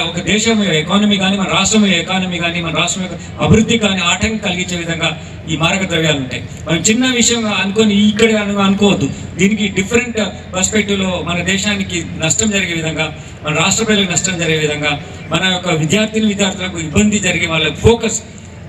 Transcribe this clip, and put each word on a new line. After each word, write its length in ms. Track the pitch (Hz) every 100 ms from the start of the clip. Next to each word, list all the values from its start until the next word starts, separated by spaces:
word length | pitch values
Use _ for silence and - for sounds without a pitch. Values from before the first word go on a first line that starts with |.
| 165
ఒక 120 | 165
దేశం 440 | 156 208 220 220
ఎకానమీ 520 | 196 156 151 196 208 202
కానీ, 200 | 190 196
మన 100 | 175
రాష్ట్రం 400 | 165 196 214 202
ఎకానమీ 520 | 170 160 190 185 175
కానీ, 220 | 170 175
మన 140 | 165 151
రాష్ట్రం 260 | 175 196
యొక్క 400 | 185 - - -
అభివృద్ధి 360 | - 214 226 226
కానీ 220 | 202 190
ఆటంకం 360 | 175 180 214 220
కలిగించే 400 | 196 180 175 175
విధంగా 440 | 165 160 160 - - - -
ఈ 80 | 151
మారక 320 | 165 190 185
ద్రవ్యాలు 280 | 165 160 143
ఉంటాయి. 280 | 127 123 - - 151
మనం 100 | 165
చిన్న 280 | 160 226 254
విషయం 460 | 240 226 233 214
అనుకొని 420 | 196 196 202 220
ఇక్కడే 420 | 202 208 208 226 214
అను-, 220 | 202 202
అనుకోవద్దు. 520 | 196 196 202 175 139 - - -
దీనికి 320 | 196 214 208
డిఫరెంట్ 520 | - 196 233 240 220 190 - -
పర్స్పెక్టివ్లో 680 | 185 190 214 202 202 185 175 160
మన 160 | 175
దేశానికి 640 | 180 190 202 202 190 175 - -
నష్టం 320 | 160 - 226
జరిగే 220 | 202 180
విధంగా, 440 | 165 160 156 156 156 - - 151
మన 80 |
రాష్ట్ర 300 | 156 185 202
ప్రజలకు 280 | 220 208 190
నష్టం 260 | 165 - 175
జరిగే 180 | 160 160
విధంగా, 440 | 151 147 151 143 - - -
మన 140 | 160 185
యొక్క 160 | 180 180
విద్యార్థిని 580 | 156 151 202 214 220 214
విద్యార్థులకు 520 | 202 190 190 185 165
ఇబ్బంది 400 | 156 147 208 202
జరిగే 280 | 180 165 170
వాళ్ళ 280 | 160 156
ఫోకస్, 480 | 151 220 233 226 - - - - -